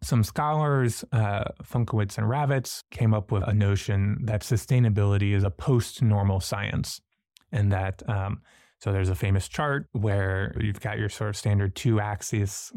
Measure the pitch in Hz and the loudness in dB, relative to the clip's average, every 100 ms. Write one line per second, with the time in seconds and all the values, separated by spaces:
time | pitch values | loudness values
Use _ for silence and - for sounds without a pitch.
0 | - 123 101 - 151 156 147 139 120 - | 0 2 2 0 0 2 2 2 2 -2
1 | - 117 104 101 - - - 120 113 107 | -2 0 0 0 -4 -8 -4 -2 0 0
2 | 101 - 107 139 139 135 - - - - | 0 0 0 0 2 0 -2 -10 -14 0
3 | 113 107 - 101 - 104 101 98 - 98 | 2 4 2 -2 2 2 4 2 0 0
4 | 101 - 110 107 - 120 - 127 117 104 | 0 0 -2 -2 0 -2 2 2 4 4
5 | 101 101 101 101 98 - - 123 - - | 2 2 2 2 0 -2 2 2 0 0
6 | 110 104 101 95 - 101 104 - - - | 2 4 2 0 -2 -4 -2 -4 -4 -10
7 | _ _ _ _ _ 110 101 98 95 - | _ _ _ _ _ 0 2 2 -2 -4
8 | - 101 98 104 - _ _ _ 107 98 | -4 -4 -4 -6 -12 _ _ _ -2 0
9 | 92 92 98 95 - - 147 139 - - | 0 0 0 0 0 -4 -2 -2 -4 -2
10 | 107 101 95 95 104 - 107 98 107 110 | 0 0 0 -2 -4 -2 -2 -4 -6 -4
11 | 104 - 107 104 110 101 98 - 120 107 | -6 -4 -6 -4 0 0 0 0 0 2
12 | 104 101 - 110 98 - - | 0 -4 -4 -2 -2 -4 -8